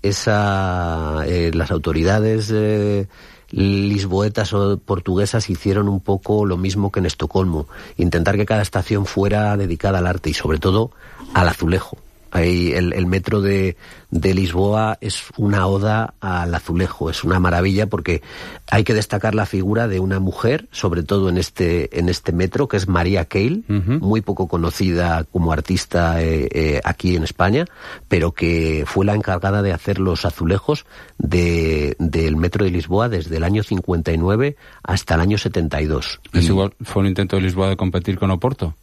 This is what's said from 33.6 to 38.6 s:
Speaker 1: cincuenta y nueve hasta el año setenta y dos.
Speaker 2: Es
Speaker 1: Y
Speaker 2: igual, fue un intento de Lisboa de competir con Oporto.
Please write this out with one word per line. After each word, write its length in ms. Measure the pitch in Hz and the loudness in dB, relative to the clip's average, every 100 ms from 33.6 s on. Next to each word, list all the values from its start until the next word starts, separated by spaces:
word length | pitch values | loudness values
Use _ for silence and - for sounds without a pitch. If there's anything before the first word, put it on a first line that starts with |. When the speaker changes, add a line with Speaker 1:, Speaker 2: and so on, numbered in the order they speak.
Speaker 1:
cincuenta 500 | 104 98 90 87 82 | 0 -2 0 -2 0
y 60 | 82 | 0
nueve 380 | 87 107 139 147 - - | 2 2 0 -4 -18 -16
hasta 320 | - 92 - | -4 -4 0
el 80 | 82 | 2
año 160 | 87 104 | 2 0
setenta 420 | - 92 80 71 | 0 -2 -2 -2
y 60 | 76 | -2
dos. 340 | 73 - - - | -2 -4 -10 -2
Speaker 2:
Es 100 | 87 | 2
Speaker 1:
Y 40 | 85 | 4
Speaker 2:
igual, 260 | 95 98 - | 4 0 -4
fue 180 | - - | -6 -2
un 80 | 98 | 0
intento 280 | 92 98 95 | 0 0 0
de 60 | |
Lisboa 280 | 92 90 95 | 0 0 0
de 80 | 95 | 0
competir 400 | 92 90 87 92 | 0 -2 -2 -2
con 120 | 98 | 0
Oporto. 440 | 92 123 135 | 0 0 -2